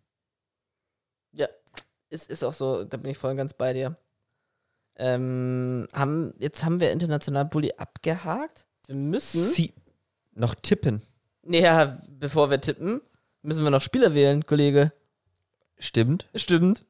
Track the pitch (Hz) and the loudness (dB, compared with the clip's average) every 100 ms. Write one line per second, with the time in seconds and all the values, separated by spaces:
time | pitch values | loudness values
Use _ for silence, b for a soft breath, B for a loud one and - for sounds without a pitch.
0 | _ _ _ _ _ _ _ _ _ _ | _ _ _ _ _ _ _ _ _ _
1 | _ _ _ 151 147 - _ - - _ | _ _ _ -6 -6 -8 _ -20 -20 _
2 | _ 156 - - 127 156 135 113 104 120 | _ -14 -12 -6 -6 -4 -4 -4 -6 -10
3 | 123 139 131 135 139 - 127 127 131 165 | -10 -8 -6 -4 -6 -4 -4 -4 -6 -8
4 | _ _ _ _ _ _ _ _ _ - | _ _ _ _ _ _ _ _ _ -6
5 | 127 123 127 127 127 127 127 127 - - | -2 -2 -2 -4 -2 -2 -4 -4 -6 -4
6 | 139 156 147 - 135 - 165 175 165 120 | -2 -2 -6 -6 -8 -4 -2 0 0 0
7 | 175 147 - 139 147 151 147 - - - | -2 -4 -2 -2 -2 -2 -4 -6 -12 -8
8 | - 170 180 170 311 - _ _ - 139 | -6 -4 -4 -8 -8 -14 _ _ -12 -8
9 | 143 196 - 165 185 302 165 - _ _ | -4 -4 -2 -2 0 0 -2 -4 _ _
10 | _ _ _ - 113 - - - 147 107 | _ _ _ -4 -4 -2 -2 0 0 -4
11 | - _ _ _ - 170 175 165 143 127 | -6 _ _ _ -2 4 6 6 4 0
12 | - 139 143 151 147 135 147 - 170 247 | -16 -10 -4 2 2 2 -2 -4 -4 -6
13 | - _ _ _ 147 160 151 139 - 254 | -8 _ _ _ -6 -2 2 2 2 4
14 | 233 147 139 143 - 147 143 139 147 - | 4 6 4 4 2 2 4 6 4 2
15 | _ _ _ _ _ _ _ - - - | _ _ _ _ _ _ _ -12 -4 2
16 | 117 170 - - - 175 180 214 - | 2 2 -4 -6 0 4 4 2 -4